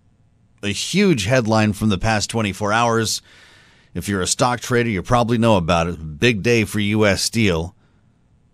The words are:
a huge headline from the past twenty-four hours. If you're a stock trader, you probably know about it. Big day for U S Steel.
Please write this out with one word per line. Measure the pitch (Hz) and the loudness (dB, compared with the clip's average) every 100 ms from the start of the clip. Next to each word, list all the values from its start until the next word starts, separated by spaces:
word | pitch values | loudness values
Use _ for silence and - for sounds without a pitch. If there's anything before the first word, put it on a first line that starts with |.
| _ _ _ _ _ - | _ _ _ _ _ -10
a | 104 | -6
huge | 98 - 180 202 139 95 | -6 -2 0 2 2 0
headline | 131 107 110 107 | 0 2 2 2
from | 98 110 | 0 0
the | 92 | 0
past | 113 107 - | 0 -2 -2
twenty-four | 113 104 92 104 | -4 -4 -4 -2
hours. | 110 120 113 107 - _ - - - _ _ _ | 2 2 0 -2 -6 _ -20 -20 -20 _ _ _
If | 90 90 | -10 -4
you're | 98 | -2
a | 85 | -2
stock | - 127 120 | 0 0 -2
trader, | - 120 117 | -2 0 0
you | 95 | -2
probably | 80 120 117 120 | 0 0 2 2
know | 117 101 | 4 4
about | 82 85 85 | 2 0 0
it. | 87 80 73 | -4 -10 0
Big | 120 107 | 0 2
day | 117 120 | 2 2
for | 101 104 | 0 -2
U | 101 107 107 | -2 2 2
S | 92 | 2
Steel. | - 113 104 82 87 - _ _ _ _ _ _ _ | -2 0 0 0 -4 -12 _ _ _ _ _ _ _